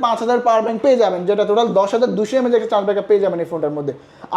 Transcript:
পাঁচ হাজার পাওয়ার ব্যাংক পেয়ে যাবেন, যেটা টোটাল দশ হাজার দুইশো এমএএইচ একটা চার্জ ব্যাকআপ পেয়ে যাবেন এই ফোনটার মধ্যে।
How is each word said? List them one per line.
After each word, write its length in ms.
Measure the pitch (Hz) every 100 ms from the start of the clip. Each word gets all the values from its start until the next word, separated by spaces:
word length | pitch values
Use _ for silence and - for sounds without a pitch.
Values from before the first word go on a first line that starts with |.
পাঁচ 140 | 240 226
হাজার 140 | 233 240 240
পাওয়ার 160 | 226 226
ব্যাংক 120 | 226
পেয়ে 140 | 277 247
যাবেন, 180 | 202 180 180
যেটা 160 | 208 208
টোটাল 160 | 208 233 185
দশ 100 | 202 233
হাজার 140 | 240 185
দুইশো 160 | 214 262
এমএএইচ 160 | 247 233
একটা 120 | 220
চার্জ 120 | 208 196
ব্যাকআপ 180 | 202 196
পেয়ে 120 | 208
যাবেন 140 | 190 170
এই 40 | 160
ফোনটার 240 | 165 151 151
মধ্যে। 160 | 143 131 - - -